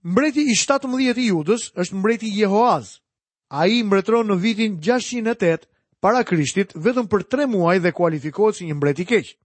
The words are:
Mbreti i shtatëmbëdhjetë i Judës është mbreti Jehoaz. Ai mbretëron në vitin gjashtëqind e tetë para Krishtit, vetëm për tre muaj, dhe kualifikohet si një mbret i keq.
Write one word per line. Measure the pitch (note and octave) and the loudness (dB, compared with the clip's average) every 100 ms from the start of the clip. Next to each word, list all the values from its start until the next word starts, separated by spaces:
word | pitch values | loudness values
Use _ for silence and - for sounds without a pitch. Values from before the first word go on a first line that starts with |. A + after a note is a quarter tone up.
Mbreti | F3 F#3+ D4+ C#4+ D4 | 0 0 2 0 0
i | G3+ | 0
shtatëmbëdhjetë | - F#3 C4 B3+ C4 A#3+ | 0 0 0 0 0 2
i | A#3+ | 0
Judës | F3 D3+ A3+ - - | 0 0 -2 -2 -6
është | F3+ F#3+ | -6 -2
mbreti | G3+ A3+ A3 G3+ | 0 0 -2 0
Jehoaz. | G3+ G3+ A#3+ E3 G#2 - _ _ _ _ _ | 2 4 2 2 -4 -20 _ _ _ _ _
Ai | C#3+ F3 A#3+ | 0 2 2
mbretëron | G#3+ G3 F#3 A#3 A3 | 2 0 2 0 0
në | F#3+ | 0
vitin | G#3+ G#3+ A3 F3+ | 0 0 -2 -2
gjashtëqind | D#3+ B3 - B3 A3 | 0 0 -2 -4 -4
e | A#3+ | 0
tetë | F3 D#3+ _ _ _ _ | 0 0 _ _ _ _
para | F#3+ B3 A3+ | 0 2 0
Krishtit, | E3+ C#3 F#3+ G3 E3 | 0 0 -2 -4 -2
vetëm | F3 B3+ G#3+ | -2 0 -2
për | G3+ - | -4 -2
tre | B3+ C#4+ | -2 0
muaj, | G#3 E3+ F#3 | 2 2 2
dhe | F3 - | 0 0
kualifikohet | F3 D#3 D3 F3+ G#3+ G#3 | 0 0 -6 0 0 0
si | F3 | -8
një | D3 | -2
mbret | C#3+ C#3+ | 0 0
i | F3+ | 0
keq. | A3+ A2+ - | 0 -2 -16